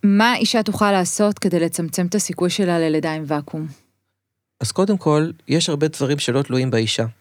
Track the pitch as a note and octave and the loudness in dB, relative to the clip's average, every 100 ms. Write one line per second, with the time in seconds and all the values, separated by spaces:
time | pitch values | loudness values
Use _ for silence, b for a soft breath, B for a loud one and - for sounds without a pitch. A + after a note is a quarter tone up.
0 | G3+ G3+ A3+ A#3+ A3+ A#3 G#3+ G3+ G3+ G3 | 4 4 4 2 0 0 -2 0 2 2
1 | F3 - G#3 G#3 F#3+ F3 E3 E3+ E3 - | 0 0 0 2 0 0 -2 -2 -6 -2
2 | F3+ G#3 - F3 F3+ F3+ F#3 E3+ D#3+ D#3 | -2 -2 -4 -2 -2 0 0 2 2 0
3 | D#3+ D#3 D3+ D3+ C#3+ D#3+ D#3 C3+ _ _ | -2 -4 -4 -4 -4 -8 -8 -12 _ _
4 | _ _ _ _ _ _ A#2+ - G3 G3 | _ _ _ _ _ _ -4 0 0 2
5 | E3 D3+ D#3+ E3 - D#3+ E3 C#3+ D#3 D#3 | 2 2 0 -6 -2 0 0 0 -2 0
6 | C#3 C#3+ - B2+ C#3+ B2+ B2+ A#2 A2 - | -2 -2 0 -2 0 -2 0 0 0 -2
7 | A2+ - | -4 -6